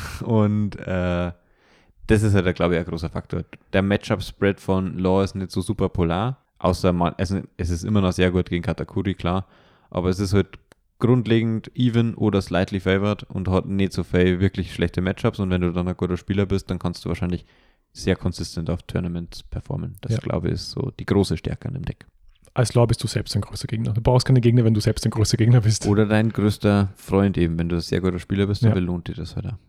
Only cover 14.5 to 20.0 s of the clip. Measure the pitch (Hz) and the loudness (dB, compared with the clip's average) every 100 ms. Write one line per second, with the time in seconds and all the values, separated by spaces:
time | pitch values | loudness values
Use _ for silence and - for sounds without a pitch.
14.5 | - 87 - 87 - 92 - 117 - 95 | 0 -6 -2 -2 0 -4 -2 -2 -2 -2
15.5 | 90 90 87 90 87 90 90 - 98 95 | 0 0 -2 -4 -4 -4 -4 -4 -2 0
16.5 | 98 - 92 87 87 - 87 90 87 - | -2 -4 -6 -6 -6 -6 -4 -4 -4 -8
17.5 | _ _ _ _ - 95 90 92 - 85 | _ _ _ _ -6 -2 -2 -2 -6 -8
18.5 | - 82 87 - - 90 85 85 - - | -6 -6 -6 -6 -6 -4 -6 -10 -14 -12
19.5 | 85 - 90 82 90 | -12 -8 -8 -8 -10